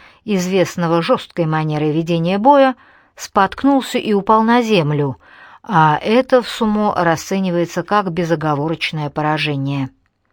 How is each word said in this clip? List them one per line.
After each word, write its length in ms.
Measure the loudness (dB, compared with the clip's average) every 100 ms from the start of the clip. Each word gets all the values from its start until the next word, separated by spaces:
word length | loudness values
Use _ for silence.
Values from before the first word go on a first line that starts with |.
| -12 _
известного 800 | -4 -2 0 0 0 -2 0 0
жесткой 440 | 0 -2 -2 -4 -2
манерой 440 | -2 -2 -2 -2
ведения 480 | -2 -2 -2 0 2
боя, 380 | 4 6 4 0 _ _ _ -18
споткнулся 840 | -4 0 0 0 0 2 0 -4
и 140 | 0
упал 320 | 0 2 2
на 180 | 4 2
землю, 560 | 2 2 2 0 -2 -6 _ -20 -20 -18
а 360 | -2 4 4 2
это 420 | 2 0 2 0
в 60 | 0
сумо 460 | -2 0 0 0 0
расценивается 840 | 0 0 -2 -4 -2 -2 -2 -4
как 300 | -2 -2 -2
безоговорочное 960 | -2 -2 -2 0 -2 -2 -4 -6 -6 -6
поражение. 800 | -4 -2 -2 -2 -2 -2 -4 -6 -8 _ _ _